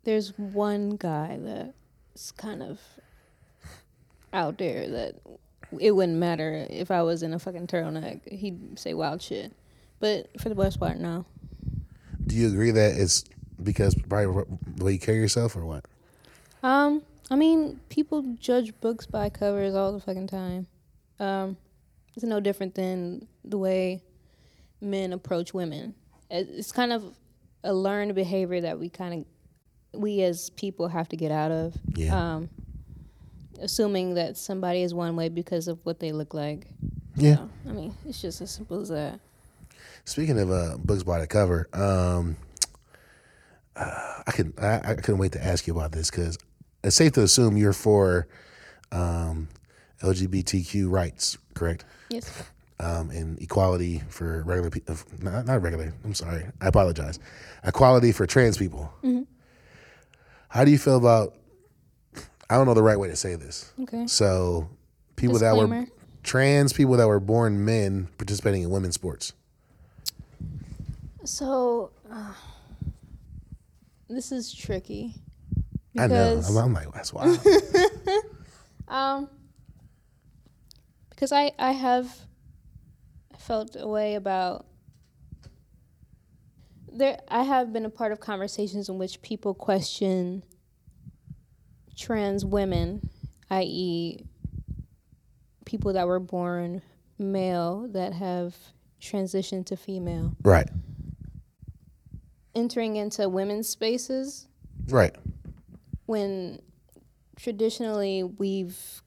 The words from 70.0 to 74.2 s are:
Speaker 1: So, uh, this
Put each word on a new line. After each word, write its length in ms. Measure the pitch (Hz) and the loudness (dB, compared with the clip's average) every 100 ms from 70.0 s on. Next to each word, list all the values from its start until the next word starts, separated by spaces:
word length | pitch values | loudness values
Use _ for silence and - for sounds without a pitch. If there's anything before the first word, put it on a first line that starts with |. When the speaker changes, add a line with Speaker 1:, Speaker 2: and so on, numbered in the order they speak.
| - - - - - - - - - - - - 311 | -10 -10 -20 -14 -12 -12 -14 -14 -12 -12 -16 -14 -12
Speaker 1:
So, 640 | - 269 262 247 233 190 _ 214 | -8 -2 0 2 0 -4 _ -16
uh, 240 | 220 208 190 - - - - - - - - - - - - _ _ _ _ _ | -14 -14 -16 -20 -20 -20 -10 -10 -10 -20 -20 -20 -20 -18 -20 _ _ _ _ _
this 240 | 240 | -10